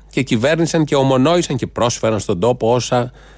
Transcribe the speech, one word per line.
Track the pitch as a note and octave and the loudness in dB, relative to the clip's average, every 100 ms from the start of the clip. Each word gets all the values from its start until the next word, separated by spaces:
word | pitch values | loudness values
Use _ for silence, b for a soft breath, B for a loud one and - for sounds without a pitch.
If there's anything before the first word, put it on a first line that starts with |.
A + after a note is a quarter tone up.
| - | -6
και | - | -6
κυβέρνησαν | B2+ A#2 C3+ D#3+ E3 E3 | -2 0 0 0 0 0
και | D3 C#3+ | 0 2
ομονόησαν | C3+ C3 C#3 F3 E3+ C#3 | 2 2 4 2 0 -4
και | G2 | -4
πρόσφεραν | - A#2+ - A2+ G#2+ | -2 -2 0 -2 -2
στον | - F2+ | -2 0
τόπο | A2+ B2 A2 | 0 0 2
όσα | B2 - B2 A#2+ B B | 0 0 -2 -2 B B